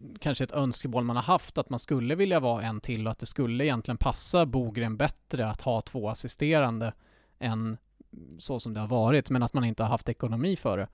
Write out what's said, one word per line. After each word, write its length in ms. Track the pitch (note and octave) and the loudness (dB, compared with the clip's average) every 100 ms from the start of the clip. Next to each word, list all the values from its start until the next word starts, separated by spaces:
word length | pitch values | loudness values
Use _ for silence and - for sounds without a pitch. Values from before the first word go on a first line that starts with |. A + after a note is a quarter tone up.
| C#3+ - | -16 -6
kanske 240 | - D3 | -2 0
ett 80 | C3+ | -2
önskemål 520 | D3 C3+ A#2 C#3 A#2+ | 0 0 0 -2 0
man 120 | A#2+ A#2+ | 0 0
har 60 | |
haft, 360 | C#3 F3+ - - | 4 2 2 -4
att 120 | B2+ | -2
man 80 | A#2+ | -4
skulle 360 | - C3+ A#2+ | 0 0 2
vilja 260 | D#3+ G3 F3 | 2 2 4
vara 220 | B2+ A#2 | 2 2
en 180 | A2+ G#2+ | -2 -4
till 260 | - A2+ A2 | -4 -2 -2
och 40 | |
att 80 | G#2+ | -4
det 80 | - | -4
skulle 380 | - B2 A#2+ | -2 0 2
egentligen 340 | D3 B2 - A#2 | 2 0 -2 0
passa 480 | C3+ - - F3+ D#3 | 0 0 2 4 4
Bogren 500 | C3 A#2+ A2 A#2 A2 | 2 0 0 -2 2
bättre 500 | D3+ - - B2+ A2 | 0 0 -6 -2 -2
att 100 | G#2+ | -2
ha 200 | - A2+ | 0 0
två 280 | - C3 G#2 | -2 -4 -4
assisterande 840 | A2 A#2+ - D3 D#3 B2+ A2+ A2+ - _ _ _ - | -4 -6 -2 2 4 4 2 -4 -6 _ _ _ -6
än 380 | B2+ A2 A2+ A2+ _ - - - E2+ E2 | -2 -2 -2 -6 _ -20 -20 -20 -18 -14
så 220 | - B2+ | -6 -6
som 140 | A#2 | -4
det 60 | G#2+ | -4
har 80 | G#2+ | 0
varit, 420 | B2 A2 C#3+ - | 2 4 4 4
men 120 | B2+ | 0
att 120 | A#2+ | 2
man 100 | C#3 | 0
inte 180 | A#2+ A2 | 0 0
har 80 | B2 | 0
haft 180 | B2 - | 0 -2
ekonomi 480 | A#2 A#2 A2+ E3 F#3+ | -4 -2 0 0 -2
för 220 | B2 F#2+ | 0 -2
det. 100 | F#2 | -4